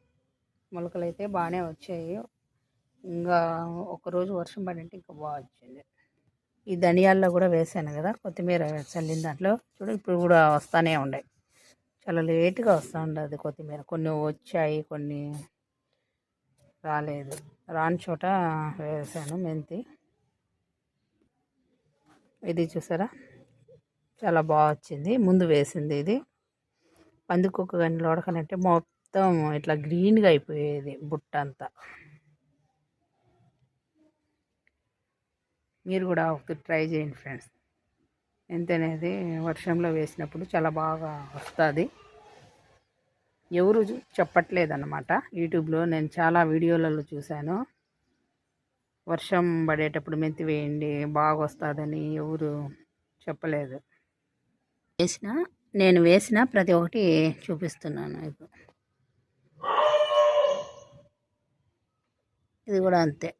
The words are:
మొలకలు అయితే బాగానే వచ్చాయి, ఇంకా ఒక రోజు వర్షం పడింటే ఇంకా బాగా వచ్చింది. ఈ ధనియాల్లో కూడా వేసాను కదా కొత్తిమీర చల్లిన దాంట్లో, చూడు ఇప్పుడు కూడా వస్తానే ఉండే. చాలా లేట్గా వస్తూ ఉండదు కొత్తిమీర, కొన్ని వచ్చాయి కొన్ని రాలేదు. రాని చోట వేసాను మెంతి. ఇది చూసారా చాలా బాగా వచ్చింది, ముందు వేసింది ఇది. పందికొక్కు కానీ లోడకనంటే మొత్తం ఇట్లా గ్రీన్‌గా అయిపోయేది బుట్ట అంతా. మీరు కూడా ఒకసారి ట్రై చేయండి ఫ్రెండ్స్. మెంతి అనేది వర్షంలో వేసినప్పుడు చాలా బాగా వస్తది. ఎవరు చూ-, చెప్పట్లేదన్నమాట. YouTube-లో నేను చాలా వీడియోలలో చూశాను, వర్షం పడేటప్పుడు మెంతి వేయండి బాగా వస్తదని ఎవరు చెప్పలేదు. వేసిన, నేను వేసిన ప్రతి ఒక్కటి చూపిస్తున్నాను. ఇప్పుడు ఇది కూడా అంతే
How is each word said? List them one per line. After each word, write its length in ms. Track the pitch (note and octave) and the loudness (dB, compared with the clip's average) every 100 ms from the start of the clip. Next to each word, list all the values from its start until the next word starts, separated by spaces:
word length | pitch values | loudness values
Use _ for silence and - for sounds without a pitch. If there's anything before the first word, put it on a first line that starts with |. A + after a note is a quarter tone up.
| _ _ _ _ _ _ - F3 | _ _ _ _ _ _ -14 -10
మొలకలు 300 | E3+ F3 E3+ | -8 -6 -6
అయితే 160 | E3 G#3 F#3+ | -6 -6 -4
బాగానే 240 | E3+ F3+ E3 | -2 -4 -6
వచ్చాయి, 480 | D#3 - E3+ E3 G#3 A#3+ _ _ _ _ _ _ _ | -10 -12 -10 -8 -10 -12 _ _ _ _ _ _ _
ఇంకా 340 | F#3 E3+ F3 F3 E3 E3 E3+ E3+ F#3+ | -10 -6 0 0 0 -4 -8 -10 -10
ఒక 160 | - F3 F3+ | -12 -6 -4
రోజు 160 | F#3+ F3+ | -2 -4
వర్షం 220 | E3+ G#3 F#3 | -8 -8 -8
పడింటే 260 | E3+ E3 F#3 | -10 -14 -20
ఇంకా 140 | - D3+ | -20 -12
బాగా 160 | D3+ C#3+ | -10 -10
వచ్చింది. 380 | C3 _ B2 C3+ _ _ _ _ _ _ _ _ G#3 | -12 _ -20 -20 _ _ _ _ _ _ _ _ -8
ఈ 20 | F3 F3 | 0 4
ధనియాల్లో 420 | F3+ F#3+ F#3+ F#3 F3+ | 6 6 6 4 4
కూడా 120 | F#3 E3 | 4 2
వేసాను 380 | E3 F#3 D3+ D3 | 0 -4 -8 -6
కదా 140 | F3+ A#3+ | -6 -6
కొత్తిమీర 380 | F#3+ E3 F3 E3+ D3+ D3+ C#3 | -10 -6 -2 0 -2 -6 -8
చల్లిన 280 | E3+ D#3+ D#3+ D#3+ | -8 -4 -4 -6
దాంట్లో, 260 | D3 F#3+ A#3 _ - | -2 0 0 _ -12
చూడు 140 | G3+ G#3+ | -8 -6
ఇప్పుడు 180 | - F3 F3 | -2 2 6
కూడా 140 | E3+ D#3 D3 | 8 8 4
వస్తానే 380 | - E3+ E3 D3+ C#3 | 2 2 2 2 -2
ఉండే. 160 | C3+ - _ _ _ _ _ _ _ | -8 -12 _ _ _ _ _ _ _
చాలా 200 | - E3 D#3+ | -4 -2 2
లేట్గా 400 | E3 F3 F#3+ A3+ E3 | 2 2 2 2 2
వస్తూ 200 | - D#3+ D#3+ | 0 -8 -6
ఉండదు 340 | D3+ D3+ D3+ D3+ | -6 -8 -8 -10
కొత్తిమీర, 360 | D3 D3+ D3 - | -10 -14 -14 -8
కొన్ని 180 | D#3+ D#3+ D3+ D3+ | -4 -2 -2 -2
వచ్చాయి 520 | D#3 - E3+ D3+ D#3 D3+ | -6 -6 -2 0 -2 -6
కొన్ని 320 | D3+ D3 D3 D3 D3 - _ _ _ _ _ _ _ _ _ _ _ _ _ D#3 | -8 -8 -8 -10 -12 -16 _ _ _ _ _ _ _ _ _ _ _ _ _ -4
రాలేదు. 480 | D3+ D3 C#3+ C#3 - - _ - E3 | -4 -4 -8 -10 -14 -16 _ -8 -2
రాని 240 | D#3+ F3 - | 0 -2 -4
చోట 200 | D#3+ F#3 F#3+ E3+ D#3 D#3 F3 D3+ | -4 0 0 0 -2 -4 -6 -8
వేసాను 500 | D3+ C#3+ D#3+ D3 F3 E3+ | -8 -8 -10 -8 -6 -6
మెంతి. 320 | D#3 C#3+ F3+ - _ _ _ _ _ _ _ _ _ _ _ _ _ _ _ _ _ _ _ _ _ _ _ _ _ F3 | -6 -8 -12 -14 _ _ _ _ _ _ _ _ _ _ _ _ _ _ _ _ _ _ _ _ _ _ _ _ _ -6
ఇది 140 | E3 E3 | -2 -2
చూసారా 340 | E3+ - E3+ A3+ - - - _ _ _ - _ _ _ - | -4 -4 -4 -4 -8 -20 -20 _ _ _ -20 _ _ _ -6
చాలా 200 | G#3 E3 D#3 | 0 2 4
బాగా 180 | D3+ D3+ D3+ | 4 4 2
వచ్చింది, 380 | - C#3+ E3+ B3+ F#3 | -8 -8 -2 2 4
ముందు 180 | F#3 E3+ D3 | 6 6 4
వేసింది 420 | C#3+ D#3+ D3+ C#3+ D#3+ | 2 -2 -4 -2 -2
ఇది. 120 | B3+ - _ _ _ _ _ _ _ _ _ - | -2 -4 _ _ _ _ _ _ _ _ _ -2
పందికొక్కు 460 | F3 F#3 F3+ F#3 F3 | 0 0 -2 -4 0
కానీ 200 | E3 E3 | 0 0
లోడకనంటే 560 | E3 E3 F#3 E3 D#3 F#3 | 0 0 -2 -6 -4 -2
మొత్తం 640 | F#3 E3 - _ _ F#3+ F#3+ E3 D3+ | 2 2 0 _ _ 2 2 2 0
ఇట్లా 220 | D3+ D#3+ D3+ | -2 -2 -2
గ్రీన్‌గా 500 | D3+ F3 G3 A3 G3 | -2 2 4 6 8
అయిపోయేది 640 | C#3+ D3 D3+ D3 D3 C#3 C3+ | 6 2 -4 -4 -4 -8 -10
బుట్ట 300 | D3 D3+ _ D3 | -8 -10 _ -6
అంతా. 300 | C#3+ - C3+ _ - - - _ _ _ _ _ _ _ _ _ _ _ _ F4+ _ _ _ _ _ D#4 D#4 _ _ _ _ _ _ _ _ _ _ _ _ _ _ _ _ _ F#3 | -6 -10 -16 _ -20 -20 -20 _ _ _ _ _ _ _ _ _ _ _ _ _ _ _ _ _ _ _ _ _ _ _ _ _ _ _ _ _ _ _ _ _ _ _ _ _ -4
మీరు 200 | F#3+ F#3 | -2 0
కూడా 180 | E3 E3 | 0 0
ఒకసారి 280 | D3 - D#3 | -2 -6 -10
ట్రై 180 | - D#3+ D#3+ | -2 -2 0
చేయండి 320 | D#3 D3 - | -2 -4 -10
ఫ్రెండ్స్. 320 | C#3 B2+ - _ _ _ _ _ _ _ _ _ - | -14 -16 -18 _ _ _ _ _ _ _ _ _ -10
మెంతి 240 | E3+ E3+ | -6 0
అనేది 380 | E3+ D#3+ D#3+ E3+ G3 F3 D#3+ | 0 0 -2 -4 -4 -6 -4
వర్షంలో 480 | E3 D#3 F#3 E3+ E3+ | -4 -4 -2 0 0
వేసినప్పుడు 520 | D#3+ D3+ - D3+ D#3+ F#3 | -2 -4 -8 -10 -10 -4
చాలా 240 | E3+ D#3+ D#3 | -2 0 -2
బాగా 360 | D#3+ D#3+ D#3 D3 C#3+ | -4 -4 -8 -10 -14
వస్తది. 540 | C#3+ - - D#3 D3 A#3+ - - - - - - _ _ _ _ _ _ _ _ _ - | -16 -8 0 2 2 -2 -6 -20 -20 -20 -20 -20 _ _ _ _ _ _ _ _ _ -4
ఎవరు 280 | F3 F#3+ A3 | 2 4 4
చూ-, 220 | G3+ B3+ - | 2 -4 -8
చెప్పట్లేదన్నమాట. 960 | - D#3+ F3+ E3 F3+ D#3 C#3+ D3 D3 C#3 G#3+ - | -2 2 2 2 0 0 -2 -6 -6 -2 -2 -2
YouTube-లో 480 | E3+ E3 E3+ D#3 D#3+ E3+ | -6 -2 0 0 0 0
నేను 240 | D#3+ D#3 | 0 -2
చాలా 260 | - E3 F3 | 2 4 6
వీడియోలలో 600 | D#3+ D#3+ E3+ E3+ D#3+ D3+ D3 | 4 4 2 2 2 -2 -6
చూశాను, 500 | C#3+ C#3+ D3 D3 G3 C4+ _ _ _ _ _ _ _ _ _ _ _ _ _ E3+ | -12 -10 -8 -4 -4 -6 _ _ _ _ _ _ _ _ _ _ _ _ _ -6
వర్షం 380 | E3 - F3+ F3 E3 D#3+ | -6 -2 0 2 0 0
పడేటప్పుడు 520 | D3+ D#3 D#3 D3 D#3 | 0 -2 -4 -6 -4
మెంతి 260 | D#3 D3+ | -4 -4
వేయండి 480 | D#3 D3+ D3 D3+ D3+ C#3+ D3 | -4 -2 -2 -4 -4 -4 -2
బాగా 240 | D3+ D3+ D3+ | 0 2 2
వస్తదని 600 | D3+ - D3+ D3 D3+ D#3 D3+ D#3 | -2 -4 -6 -4 -6 -6 -6 -6
ఎవరు 360 | D3+ D#3+ D3+ D3 C#3+ - _ _ _ _ | -6 -4 -4 -6 -10 -14 _ _ _ _
చెప్పలేదు. 560 | - D3 D#3+ D3 C3+ C3 _ _ _ _ _ _ _ _ _ _ _ - | -12 -8 -4 -4 -6 -12 _ _ _ _ _ _ _ _ _ _ _ -2
వేసిన, 280 | F3 - G3+ D4 F4+ _ _ G3+ | -2 -2 -6 -4 -4 _ _ 2
నేను 240 | F#3+ F3 | 6 8
వేసిన 360 | E3+ G3 - G#3+ | 8 6 6 2
ప్రతి 300 | B3+ G#3 F#3 | 2 2 4
ఒక్కటి 300 | E3+ E3+ A3+ F3+ D#3+ D#3+ - | 2 2 0 2 4 2 -2
చూపిస్తున్నాను. 800 | - D#3+ E3+ - D#3 C#3+ D3 D3+ D#3 | -8 -6 -6 -8 -10 -8 -8 -10 -12
ఇప్పుడు 220 | C#3+ - _ _ _ _ _ _ _ _ _ _ - - - D5+ D5+ D5+ D5 D5 D5 C#5+ C#5+ - - - - _ _ _ _ _ _ _ _ _ _ _ _ _ _ _ _ A3+ | -14 -20 _ _ _ _ _ _ _ _ _ _ -10 -2 2 4 4 4 4 4 6 2 0 -6 -16 -20 -20 _ _ _ _ _ _ _ _ _ _ _ _ _ _ _ _ -4
ఇది 120 | G3 | 0
కూడా 180 | F#3 F3+ | 4 4
అంతే 300 | D#3+ D3 E3+ | 2 -2 -10